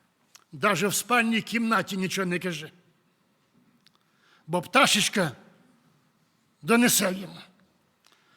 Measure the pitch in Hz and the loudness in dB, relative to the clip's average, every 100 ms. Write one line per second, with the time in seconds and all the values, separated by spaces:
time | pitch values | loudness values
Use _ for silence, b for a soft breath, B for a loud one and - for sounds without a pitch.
0 | _ _ _ - _ 151 202 175 196 - | _ _ _ -20 _ -2 0 2 0 -2
1 | - 240 226 226 - 233 226 214 165 190 | 0 0 2 0 -2 -2 0 0 0 -4
2 | 185 - 185 175 180 156 156 - _ _ | -4 -2 -2 -4 -4 -8 -12 -20 _ _
3 | _ _ _ _ _ _ _ _ _ _ | _ _ _ _ _ _ _ _ _ _
4 | b b b b b 175 - 247 226 220 | b b b b b -6 0 4 4 4
5 | - 214 165 - - _ _ _ _ _ | 0 0 -2 -4 -18 _ _ _ _ _
6 | _ _ _ _ _ _ 147 233 240 - | _ _ _ _ _ _ 0 2 4 2
7 | 196 190 180 170 - _ _ _ _ _ | 0 -4 -10 -16 -20 _ _ _ _ _
8 | _ b b | _ b b